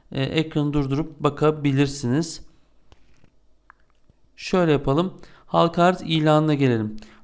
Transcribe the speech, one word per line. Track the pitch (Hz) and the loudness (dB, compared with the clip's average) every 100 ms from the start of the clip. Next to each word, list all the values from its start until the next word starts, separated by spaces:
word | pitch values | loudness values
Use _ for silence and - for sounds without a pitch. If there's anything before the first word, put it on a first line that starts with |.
| - | -12
E, | 135 | -6
ekranı | 135 160 160 156 147 | -4 -2 -2 -2 -2
durdurup | 147 135 135 160 - | -2 -2 -4 -6 -4
bakabilirsiniz. | 147 139 151 151 143 135 139 139 120 135 165 - - _ _ _ _ - - - - _ _ _ _ _ _ _ _ _ _ - | -4 0 0 0 0 0 0 -2 -2 -2 -2 -8 -16 _ _ _ _ -20 -20 -20 -20 _ _ _ _ _ _ _ _ _ _ -18
Şöyle | - 190 165 | -4 0 2
yapalım. | 143 135 139 180 - - - - | 2 2 0 -2 -6 -20 -20 -4
Halka | 170 170 175 | 0 2 2
arz | 175 185 | 2 2
ilanına | - 160 156 151 156 | -2 0 4 4 2
gelelim. | 143 135 117 107 107 - - | 2 2 2 -2 -8 -16 -14